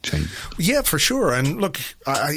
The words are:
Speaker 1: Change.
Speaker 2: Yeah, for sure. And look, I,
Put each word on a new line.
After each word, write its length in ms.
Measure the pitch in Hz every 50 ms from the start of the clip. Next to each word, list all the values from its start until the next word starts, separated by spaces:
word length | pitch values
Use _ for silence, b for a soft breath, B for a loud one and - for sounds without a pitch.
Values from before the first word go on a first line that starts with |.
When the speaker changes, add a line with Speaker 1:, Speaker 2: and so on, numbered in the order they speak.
Speaker 1:
Change. 280 | - - - 151 147 - B B B B B -
Speaker 2:
Yeah, 240 | 165 185 269 294 247
for 140 | - - 143
sure. 360 | - - 247 277 233 160 120
And 260 | 127 131 139 160 226
look, 180 | 202 190 - - - - - - - 135
I, 40 | 135 120 113 143 151